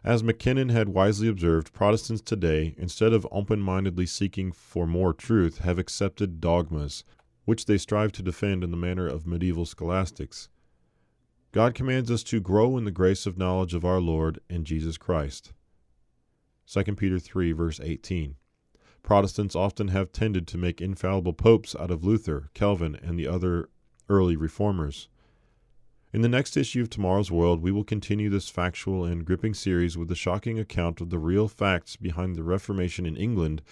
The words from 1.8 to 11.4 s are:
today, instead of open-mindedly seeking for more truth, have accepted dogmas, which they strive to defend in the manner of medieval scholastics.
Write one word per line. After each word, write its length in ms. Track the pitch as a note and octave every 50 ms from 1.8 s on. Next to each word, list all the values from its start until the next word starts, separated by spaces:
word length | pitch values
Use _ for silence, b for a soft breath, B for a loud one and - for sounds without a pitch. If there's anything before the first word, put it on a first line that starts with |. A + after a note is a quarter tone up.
| G2 G2+ G#2+ A2+ - - A2 G#2
today, 520 | - - A2+ G2+ F2+ E2 D#2 D#2 D#2 D#2+ D2
instead 360 | - F2 F2 - - A2 A2+
of 120 | A2+ A2 F#2+ -
open-mindedly 760 | - G2+ G2+ G2+ A2 G#2 G2+ F#2+ F#2+ F#2+ G2 F#2+ F2 F2+ F2+
seeking 440 | F2 - - G2+ F#2+ - G2+ F#2+ F#2
for 340 | F2 - - - - F2 F2
more 280 | E2 E2+ F2 F#2+ F2+
truth, 460 | D#2+ - - - A2+ G#2+ F2+ E2 - -
have 200 | E2 F2+ F2 F2
accepted 640 | F2+ - - - G2+ G2 - - G2+ F#2+ E2+ D#2+
dogmas, 640 | E2 E2 E2+ F2 E2+ D#2 D#2+ D2+ D2 C#2+ - - - b b b b b _ _ _
which 220 | - A#2 - -
they 120 | - G#2 F#2+
strive 320 | - - G#2 G#2 G#2+ G#2+
to 100 | - -
defend 420 | F#2 F#2 E2+ - - G2+ G2 F2+ F2+
in 80 | F2
the 40 | E2+
manner 300 | E2+ F2 F2+ F#2 F2+ F2+
of 220 | D#2 B1+ D#2+ D#2+ E2+
medieval 360 | E2+ E2+ F2+ F#2 E2 E2 E2+
scholastics. 840 | - - - E2+ E2+ F2+ F#2+ F#2+ - - - D2+ - - - - - _ _ _ _ _ _ _ _ _ _ _ _ _ _ _ _ _ _